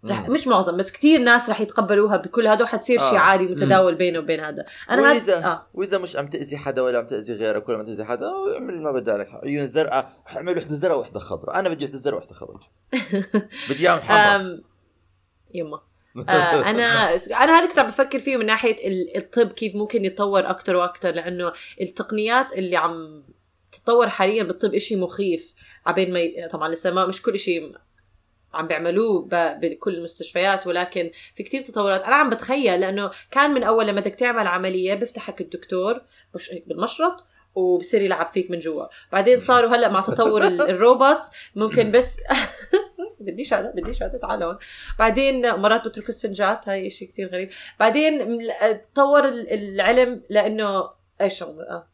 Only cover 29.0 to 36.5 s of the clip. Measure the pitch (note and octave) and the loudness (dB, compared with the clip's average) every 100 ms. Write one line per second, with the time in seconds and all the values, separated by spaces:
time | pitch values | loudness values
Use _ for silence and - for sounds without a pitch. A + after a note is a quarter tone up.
29 | A3+ F#3+ - E3+ E3 D3 E3 - - F3 | 2 0 0 0 0 -2 -6 -4 -6 -6
30 | E3+ - D#3+ E3+ F#3+ F#3+ F3+ F3 F3+ F#3 | -10 -12 -8 -2 0 0 -2 -4 -4 -4
31 | E3+ - - _ G3+ C4+ C4 G#3+ G3 F#3+ | -6 -8 -20 _ -8 -8 -6 -2 0 0
32 | F#3+ C#4 D4 A3 - C4+ A#3+ F3+ F#3+ G3 | 2 2 2 0 -2 0 2 2 0 -2
33 | G3+ - - C4+ D4 C#4 G#3+ A3+ G#3+ G3+ | -6 -8 -6 0 2 2 2 2 2 0
34 | G3+ - B3 A3+ G3 F3+ F#3+ F#3 F#3 G3 | -4 -2 -2 0 -2 -2 -2 -2 -2 -2
35 | A#3 - - - F3 F3 - F#3 F#3+ A#3+ | -4 -8 -14 -12 -12 -12 -6 -4 -2 -4
36 | _ _ _ - - | _ _ _ -16 -14